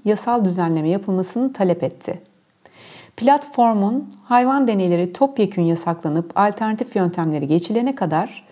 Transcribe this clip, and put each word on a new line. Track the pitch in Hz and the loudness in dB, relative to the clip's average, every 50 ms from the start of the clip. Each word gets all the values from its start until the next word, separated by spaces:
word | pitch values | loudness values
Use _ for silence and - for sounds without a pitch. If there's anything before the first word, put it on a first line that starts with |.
| - | -2
yasal | 208 214 202 - 240 240 240 202 | 0 0 0 0 -2 0 2 2
düzenleme | 185 175 185 170 165 165 160 151 160 | 2 2 0 0 0 0 0 0 0
yapılmasını | 185 202 196 214 190 185 180 180 - 233 262 262 | 0 0 -2 -2 -2 -2 -2 -2 -2 -2 -2 -2
talep | 269 - 196 180 170 170 | 0 0 0 0 2 0
etti. | 131 135 - - - - - - - _ _ _ _ _ _ _ _ - _ - - - - - - - - | -2 -6 -6 -8 -10 -10 -10 -10 -12 _ _ _ _ _ _ _ _ -20 _ -20 -20 -20 -20 -20 -20 -20 -10
Platformun | - 226 262 285 294 285 - - - 240 233 220 208 196 208 233 277 294 - - - - | -2 2 4 4 4 2 -4 0 2 2 2 4 2 0 0 -2 -4 -6 -8 -14 -16 -4
hayvan | - 247 247 247 254 269 277 269 226 | 2 2 2 4 4 2 2 2 2
deneyleri | 214 190 185 175 175 170 180 180 | 2 2 2 2 2 2 0 -2
topyekün | 175 - 277 277 277 - 208 190 - 185 | 0 0 0 0 2 0 0 0 2 0
yasaklanıp | 170 165 170 165 - 175 165 165 - 156 147 170 170 170 - | 2 2 0 0 -2 -4 -6 -4 -4 -2 -2 -2 -4 -4 0
alternatif | - 202 208 208 208 220 214 214 220 247 - - | 0 0 0 0 -2 -4 -4 -4 -4 -6 -4 -2
yöntemleri | 208 180 170 170 175 160 160 151 147 143 139 | 0 0 0 0 -2 -2 -2 -2 -2 0 0
geçilene | 156 170 170 - 214 233 240 269 269 | 0 0 0 0 -2 -2 0 -2 -2
kadar | - 185 156 156 160 202 262 - - - _ | -2 -2 0 0 -2 -2 -2 -8 -18 -20 _